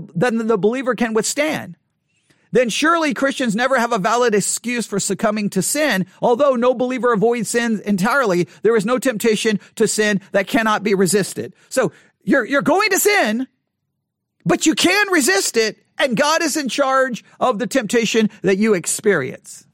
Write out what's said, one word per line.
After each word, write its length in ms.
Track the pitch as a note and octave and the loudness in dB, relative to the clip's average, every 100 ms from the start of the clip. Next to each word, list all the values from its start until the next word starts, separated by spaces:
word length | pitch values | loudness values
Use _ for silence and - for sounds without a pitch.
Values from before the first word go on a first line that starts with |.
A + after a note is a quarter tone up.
| - | -2
than 320 | F3 B3 A3+ A3+ | -2 -2 -2 -2
the 120 | A3 | 0
believer 360 | G3+ B3+ B3+ | 0 -2 -4
can 200 | A3 A#3 | -2 -2
withstand. 640 | A3 - - D#4 F3+ A#2 E3+ _ _ _ _ _ _ - | -2 -4 -2 -4 -4 -10 -18 _ _ _ _ _ _ -2
Then 160 | A3 B3 | 0 0
surely 460 | - D#4 E4+ D4+ | 0 0 2 0
Christians 420 | G#3+ C4+ - B3+ G3+ | 0 -2 -2 -2 0
never 220 | B3+ C4 | 0 2
have 140 | A#3 | 0
a 60 | A#3 | 0
valid 360 | G#3 A#3+ B3 | 0 2 2
excuse 520 | G#3 - - A3+ B3 - | 0 -2 -6 -6 -6 -4
for 140 | G3+ | -6
succumbing 500 | - F#3+ A3 G#3+ G#3 | -4 -2 -2 -2 -4
to 120 | F#3+ | -2
sin, 440 | - D4 D4+ G3 F3+ - | -2 0 0 0 -4 -2
although 340 | G#3 A#3+ C#4+ | 0 2 2
no 200 | B3 B3 | 2 2
believer 380 | A#3 B3+ B3+ A#3+ | 0 -2 -2 0
avoids 360 | A3+ A3 A#3+ G3 | 2 2 0 -2
sin 320 | A#3 A#3 G#3 G3+ | -2 0 -2 -2
entirely. 600 | G3+ G#3 C#4 A#3 F3 E3+ - | -2 0 0 2 0 -2 -2
There 140 | G#3+ A3+ | 0 2
is 80 | |
no 140 | G3 C4 | 2 0
temptation 600 | C4+ G#3+ A3+ G#3+ A3 G#3 - - | 0 0 0 0 0 -2 -6 -2
to 120 | G#3 | -2
sin 320 | G3+ G#3+ G3 - | 0 0 0 -2
that 140 | G3+ G3+ | -2 0
cannot 360 | B3 A3 G#3+ | 0 0 0
be 120 | G3 | 0
resisted. 600 | F#3+ F#3 G3+ F3 - A2 _ - | 0 2 0 -2 -6 -12 _ -8
So 220 | B3+ G#3 - _ _ | -2 -2 -4 _ _
you're, 220 | - C#4 | 0 0
you're 160 | A3+ C#4 | 2 -2
going 300 | G#3+ F4 G#4 | 2 0 2
to 80 | F#4 | 0
sin, 500 | G#4 G4+ B3 A3 C4 _ _ _ _ _ _ _ _ _ | 2 2 0 -2 -6 _ _ _ _ _ _ _ _ _
but 220 | - E4+ D#4+ | -2 0 2
you 80 | |
can 360 | A#3 E4+ G4 G4+ | 2 2 2 2
resist 460 | F4+ C#4 G4 - A#3+ | 2 2 0 0 0
it, 220 | A3 - _ - | -2 -4 _ -2
and 160 | D4 | 0
God 280 | A3+ D4 D#4+ | 2 2 2
is 160 | E4 D4+ | 0 -2
in 100 | C4+ | -4
charge 560 | - C4+ C4 C4 G#3+ - - | -2 0 2 0 -4 -12 -4
of 180 | B3+ G3+ | -2 0
the 80 | A#3 | -2
temptation 640 | C4 G#3+ A#3 G#3+ A3+ G#3+ - | -2 0 0 2 2 0 0
that 160 | F3+ G3 | 0 2
you 160 | A3 | 2
experience. 920 | F#3 - - G#3+ F3 C3 - - - _ | 2 0 -2 0 0 -2 -10 -18 -20 _